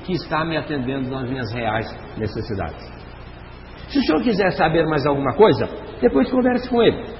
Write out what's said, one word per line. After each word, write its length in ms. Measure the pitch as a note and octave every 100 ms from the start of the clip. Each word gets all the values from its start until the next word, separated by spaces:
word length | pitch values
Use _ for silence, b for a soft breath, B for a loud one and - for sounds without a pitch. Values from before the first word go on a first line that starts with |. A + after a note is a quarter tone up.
que 100 | -
está 320 | F3 - D#3 E3
me 120 | D#3+
atendendo 520 | C3+ D3 B2 C#3 B2+
nas 200 | C3+ B2
minhas 220 | C3 A2+
reais 360 | A#2+ A2+ A2 A2 - - -
necessidades. 680 | G#2+ A#2 G#2+ G2+ E2 D2 - - - - - - - - - - -
Se 120 | C#4+
o 40 |
senhor 180 | B3+ D#4
quiser 300 | B3+ G3 F#3+
saber 340 | - E3 E3 D#3
mais 200 | D#3 C#3+
alguma 280 | C#3 C#3
coisa, 340 | A#2 G#3+ B2 G#2+ - - -
depois 280 | A#3+ C4+ B3+
converse 400 | B3+ B3 B3 -
com 120 | A#3+
ele. 220 | G#3 - - -